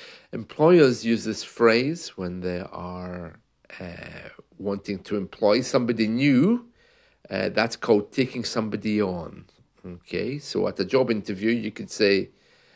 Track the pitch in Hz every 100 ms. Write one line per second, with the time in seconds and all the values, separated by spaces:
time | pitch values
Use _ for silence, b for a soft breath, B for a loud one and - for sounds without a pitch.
0 | B B B 117 113 - 156 180 139 117
1 | 117 113 110 107 - - 117 113 135 170
2 | - - 92 90 92 90 - 85 87 90
3 | 90 90 85 - _ _ - - 90 85
4 | - - - - - - 98 101 - 98
5 | - 104 92 - 104 110 127 135 120 113
6 | 107 117 143 127 175 240 - b b b
7 | b b - 101 98 98 113 - - 107
8 | 101 - 123 123 110 120 110 104 107 104
9 | 98 90 80 - - _ _ _ 92 87
10 | - 90 104 147 - 98 95 98 98 131
11 | 117 110 98 95 110 120 107 - 101 -
12 | 104 98 - b b b b